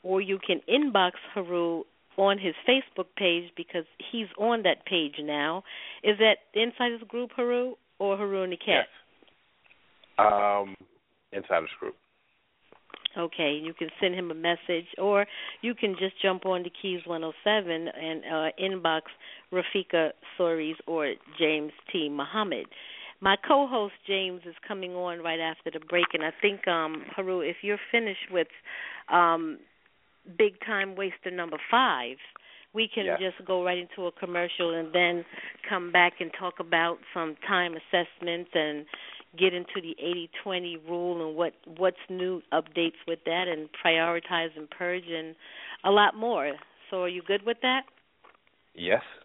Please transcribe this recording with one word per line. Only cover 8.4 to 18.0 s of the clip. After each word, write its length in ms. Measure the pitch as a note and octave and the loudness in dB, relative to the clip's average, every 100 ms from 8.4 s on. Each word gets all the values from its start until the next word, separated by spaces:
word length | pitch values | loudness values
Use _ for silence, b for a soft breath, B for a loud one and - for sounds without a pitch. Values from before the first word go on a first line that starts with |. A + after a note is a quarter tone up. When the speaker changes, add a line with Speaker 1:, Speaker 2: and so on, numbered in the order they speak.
| F#3 | -4
Speaker 1:
Niket? 100 | F3 - | -4 2
Speaker 2:
Yes. 200 | E3 - - _ _ _ _ _ _ _ _ _ _ _ - | 2 2 -10 _ _ _ _ _ _ _ _ _ _ _ 4
Um, 560 | G#2+ G2+ G#2 G2+ G2 F#2+ - _ _ _ _ | 6 6 4 2 -2 -10 -20 _ _ _ _
Insiders 380 | G2 F2+ F2 D#2+ - | -10 0 0 0 -8
Group. 140 | - - _ _ _ _ _ _ _ - _ - - - | -10 -10 _ _ _ _ _ _ _ -20 _ -10 -8 -6
Speaker 1:
Okay, 360 | E3+ - D3+ D3 | -6 -2 -2 -2
you 120 | D#3+ | -6
can 140 | D#3+ D#3+ - | -8 -10 -2
send 140 | F#3+ | 0
him 160 | F3+ F3 | 0 -6
a 40 | |
message, 520 | D#3+ E3+ E3+ - E3+ E3+ - | -2 -2 -2 0 -2 -4 -2
or 300 | G3 G3+ G3+ B B B | 2 4 2 B B B
you 140 | A3+ | -6
can 220 | A3+ G#3+ F3+ | -2 -2 0
just 160 | F#3+ - | -4 0
jump 240 | G3 F#3 F#3+ | 0 0 0
on 160 | F#3 | -2
the 80 | F3+ - | -4 -8
Keys 200 | G3 F3+ | -6 -6
one 180 | E3+ E3 | -6 -6
oh 80 | D#3+ - | -6 -2
seven 440 | G#3 G#3+ F3 E3 E3 | 2 2 2 -4 -4
and, 340 | - | -8